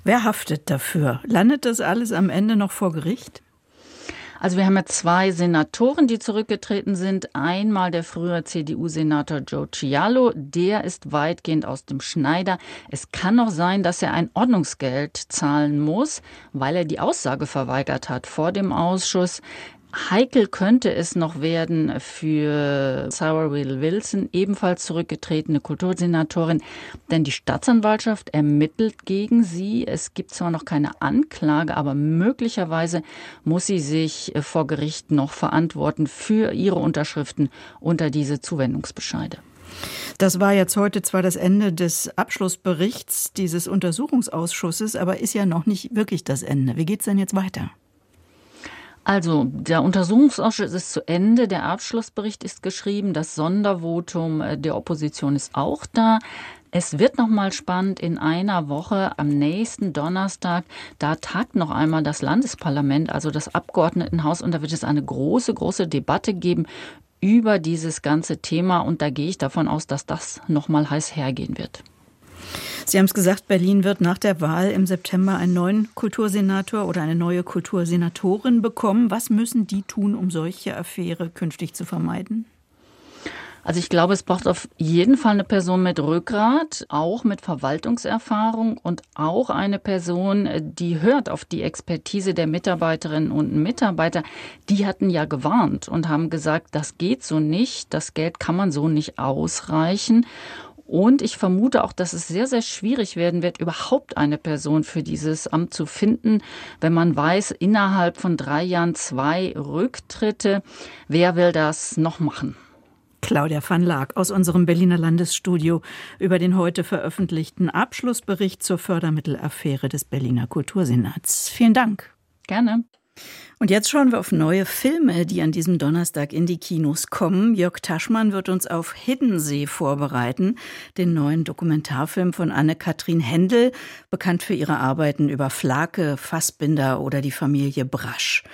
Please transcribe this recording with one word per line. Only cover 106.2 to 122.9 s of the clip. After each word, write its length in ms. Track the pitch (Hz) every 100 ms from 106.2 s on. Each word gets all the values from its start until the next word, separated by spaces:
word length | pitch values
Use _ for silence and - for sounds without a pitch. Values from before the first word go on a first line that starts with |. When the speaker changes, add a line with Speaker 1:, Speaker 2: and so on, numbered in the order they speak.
| 226 214 - - - -
Speaker 2:
wenn 100 | 165
man 240 | 165 170 147
weiß, 360 | 151 190 -
innerhalb 640 | - 185 214 196 190 175 -
von 180 | 185 165
drei 260 | - 147
Jahren 320 | 180 175 170
zwei 600 | 165 - 131 139 170 185 -
Rücktritte. 1080 | 143 143 254 - - - 214 214 208 196 - - - - -
Wer 260 | 151 175
will 180 | 175 175
das 440 | 170 151 160 - -
noch 240 | 160 -
machen? 360 | 147 - 127 - - _ _ _ _ _
Speaker 1:
Claudia 400 | - 147 151 151 -
van 160 | 170
Laak 360 | 175 147 135 -
aus 120 | 185
unserem 360 | 196 175 180 175
Berliner 320 | 170 180 175
Landesstudio 800 | 165 170 170 - - 175 160 165 - - - -
über 200 | 190 180
den 200 | 180 185
heute 260 | 175 170
veröffentlichten 880 | 165 190 160 - 190 160 160 - 180
Abschlussbericht 920 | - 262 - 247 233 - 190 196 -
zur 140 | - 180
Fördermittelaffäre 1120 | - 170 165 156 156 139 147 - 156 139 135
des 160 | 139
Berliner 420 | - 139 127 123 117
Kultursenats. 1040 | - - 196 151 123 95 - - - -
Vielen 240 | - 233
Dank. 380 | 233 226 202 - _ _ _ -
Speaker 2:
Gerne. 380 | 196 233 233 233